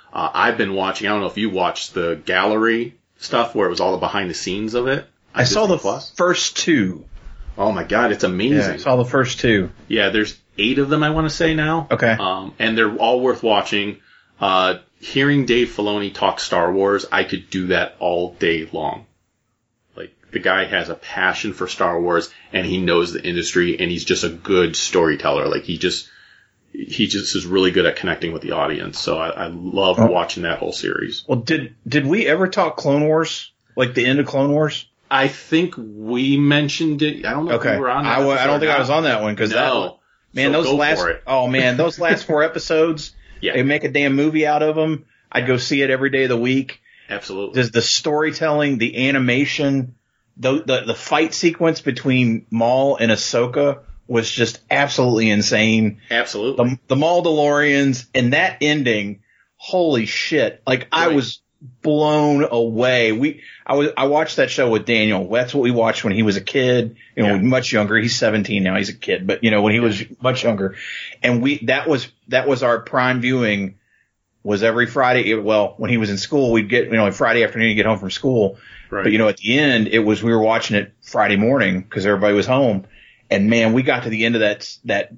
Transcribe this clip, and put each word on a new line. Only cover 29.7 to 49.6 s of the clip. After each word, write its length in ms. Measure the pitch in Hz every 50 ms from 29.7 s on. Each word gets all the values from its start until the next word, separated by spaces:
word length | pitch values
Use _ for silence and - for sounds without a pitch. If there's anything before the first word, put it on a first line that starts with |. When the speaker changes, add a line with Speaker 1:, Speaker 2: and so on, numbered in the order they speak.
| 87 95 98 92 92 95
Speaker 2:
Oh. 80 | 113
Speaker 1:
watching 380 | - 87 87 85 - - 90 85
that 140 | 82 85 -
whole 140 | - -
series. 520 | - - - 50 50 - - - - - -
Speaker 2:
Well, 140 | - 135 120
did, 340 | 110 156 160 151 131 117 - _ _
did 200 | 117 131 147 135
we 200 | 135 175 220 -
ever 220 | 139 156 180 190 185
talk 280 | - 208 180 156 -
Clone 280 | - - 147 139 147 151
Wars? 460 | 156 156 160 160 160 - - - - _ _ _ _ _
Like, 180 | 127 127 123 127
the 120 | 127 120
end 140 | 127 135 147
of 60 | 139
Clone 260 | - - 135 139 143
Wars? 340 | 147 151 156 147 - - - - _ _ _ _
Speaker 1:
I 180 | 135 135 139 139
think 460 | 139 - - - 160 160 180 175 -
we 600 | 131 113 107 104 107 107 110 120 123 131 135 139 143
mentioned 640 | 143 143 147 147 147 143 - - 165 156 151 143
it. 240 | 156 147 - - -
I 60 | 110
don't 140 | 123 143 160
know 80 | 175 117
if 40 | 113
Speaker 2:
Okay. 140 | - 123 107
Speaker 1:
we 60 | -
were 100 | 135 127
on 140 | 123 143 143
that 140 | 117 120 135
Speaker 2:
I 40 | 139
wa-, 60 | 139
I 40 | 139
Speaker 1:
episode 120 | 131 127
Speaker 2:
don't 100 | 139 147
Speaker 1:
or 40 | 147
Speaker 2:
think 100 | 156 151
I 40 | 147
Speaker 1:
not. 60 | 139
Speaker 2:
was 100 | 131 127
on 120 | 147 160 160
that 180 | 143 117 107
one, 120 | 107 107 107
'cause 140 | 104 113 107
that 160 | 113 120 139 143
Speaker 1:
No. 120 | 127 110
Speaker 2:
one, 100 | 92 90 - _ _ _ _ _ _ _ -
man, 180 | 127 135 139
Speaker 1:
So 60 | 143 160
Speaker 2:
those 80 | 165
Speaker 1:
go 100 | 131 143
Speaker 2:
last, 240 | 143 147 147 160 -
Speaker 1:
for 100 | 87 85
it. 120 | 82 - -
Speaker 2:
oh 220 | 123 135 131 123 123
man, 280 | 127 131 127 127 123
those 220 | 127 165 170 - -
last 240 | 175 165 160 156
Speaker 1:
<laughs> 60 | - -
Speaker 2:
four 160 | 160 147 151
episodes, 680 | 160 - 170 - - 165 160 160 170 160 156 - - - - - - - -
Speaker 1:
Yeah. 140 | - - -
Speaker 2:
they 100 | 135 -
make 180 | 139 147 151
a 60 | - 143
damn 260 | 127 143 143 139 135
movie 320 | 139 147 156 156 156 151
out 160 | 147 151 151
of 160 | 156 156 156 160
'em. 280 | 156 160 156 - - _ _ _ _ _
I'd 160 | - 127 127 127
go 80 | 127
see 260 | 123 127 - 156 139
it 80 | 139 135
every 200 | 131 131 135 139
day 120 | 135 135 135
of 40 | 127
the 80 | 123
week. 440 | 117 120 127 131 135 135 - - - _ _ _ _ _ -
Speaker 1:
Absolutely. 460 | 101 101 - - 95 95 101 95 -
Speaker 2:
There's 180 | 127 123 120
the 100 | 117 117
storytelling, 960 | 110 - - - - 165 147 151 156 156 - - 165 156 151 147 147 143 139 110
the 300 | 113 - - 120 131 135
animation, 880 | 139 135 127 123 120 131 143 135 - -